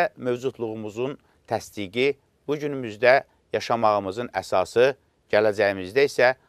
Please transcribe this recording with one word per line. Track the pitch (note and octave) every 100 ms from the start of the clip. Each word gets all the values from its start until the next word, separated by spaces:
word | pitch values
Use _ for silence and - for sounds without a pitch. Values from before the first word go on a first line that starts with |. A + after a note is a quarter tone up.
| F3 -
mövcudluğumuzun | B2+ B2 C3 B2+ A2+ A2 G#2+ G#2+ C3 D3 _ _ -
təsdiqi, | G#2+ - - G2 A2+ C#3 C3+ _ _ -
bu | D3
günümüzdə | D3 C3+ A#2+ G#2 A#2+ C3+ - _ _
yaşamağımızın | G#2+ - A#2 A2 G#2 G2 G2+ A#2+ F#2+
əsası, | F#2+ G2 F2+ A2+ B2+ C3+ _ _ _
gələcəyimizdə | G#2+ G#2+ G#2 G2+ G2 F#2 A#2 C#3
isə | - B2 C3